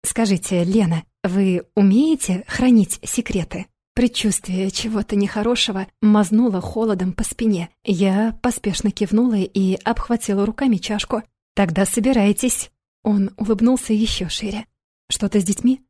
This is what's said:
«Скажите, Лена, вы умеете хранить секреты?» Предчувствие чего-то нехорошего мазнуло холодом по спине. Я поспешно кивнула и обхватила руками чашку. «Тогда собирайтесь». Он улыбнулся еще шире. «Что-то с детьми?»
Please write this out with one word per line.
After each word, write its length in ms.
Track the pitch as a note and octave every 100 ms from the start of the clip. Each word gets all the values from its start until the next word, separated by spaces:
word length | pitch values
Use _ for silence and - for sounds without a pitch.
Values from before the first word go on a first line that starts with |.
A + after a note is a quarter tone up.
«Скажите, 600 | - - A3+ F#3+ - F3+
Лена, 400 | F3 G#3 F#3 E3 - _
вы 400 | F#3+ F#3 F#3+ F3+ -
умеете 720 | - G3 G#3 D#4 D#4+ - F3+ -
хранить 540 | - B3+ A#3 F#3+ -
секреты?» 640 | - - A#3 G3 D#3+ F3+ F#3 _ _
Предчувствие 760 | - A#3+ - A3 F#3 - F#3 G3
чего-то 460 | - A3+ G#3+ G#3 G#3
нехорошего 680 | G3 G#3+ G#3+ A#3+ - F#3+ F#3 _
мазнуло 580 | G#3+ G#3+ G#3 G#3+ B3 F#3+
холодом 540 | - - A3+ G3 F#3
по 100 | F3
спине. 460 | A3 - A3+ F#3+ E3+ _
Я 560 | - F3+ G3 F#3+ A3 A3
поспешно 480 | B3+ A#3 G#3 F3+ G#3+
кивнула 480 | - G3+ G#3 B3 G#3+
и 380 | F#3 - F#3+ F#3
обхватила 600 | - A3+ - A#3 - G3
руками 320 | G#3 A3 C#4 G3+
чашку. 460 | - G#3 - A3 - _ _
«Тогда 320 | - G3 E3 G3
собирайтесь». 840 | - A3+ B3+ G3+ G3+ B3+ - - _ _ _
Он 280 | - G#3 G3 -
улыбнулся 560 | G#3 G#3 A3+ B3+ -
еще 340 | G#3+ A3 - F#3
шире. 380 | - G#3+ G#3 A3 _ _ _ _
«Что-то 320 | - G3+ G#3
с 40 |
детьми?» 360 | F#3 G3 B3 C4 _